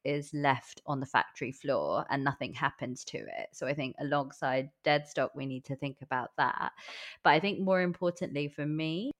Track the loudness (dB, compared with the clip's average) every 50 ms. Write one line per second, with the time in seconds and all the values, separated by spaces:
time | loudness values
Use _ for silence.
0 | -2 0 0 0 -2 -2 -4 2 4 4 4 4 0 -10 -20 -14 -4 -4 -2 -2
1 | -2 2 2 2 2 2 -2 -8 -6 -6 -6 -6 -2 0 2 2 2 2 0 0
2 | 0 0 -2 0 0 0 -2 -2 -6 -8 -6 -2 -2 -2 -2 -2 -8 -8 -6 -8
3 | -10 -8 -8 -8 -8 -6 -8 -8 -8 -10 -8 -6 -4 -4 -2 -2 -2 -6 -4 -4
4 | -2 0 0 0 0 -2 -6 -4 -2 0 0 0 0 -2 _ _ 2 4 4 4
5 | 2 -2 -2 0 0 0 0 -4 -6 -4 -6 -6 -6 -6 -6 -4 -4 -6 -6 -6
6 | -8 -4 -2 -2 -2 -2 0 0 2 2 2 0 -4 -4 -6 -8 -16 -14 -14 -12
7 | -12 -14 -10 2 6 6 6 8 6 2 0 0 2 4 4 4 4 2 0 2
8 | 0 0 0 0 -4 -4 -2 -2 -4 -4 -4 -4 -4 -2 0 0 0 -2 -2 -2
9 | -4 -6 -4 -2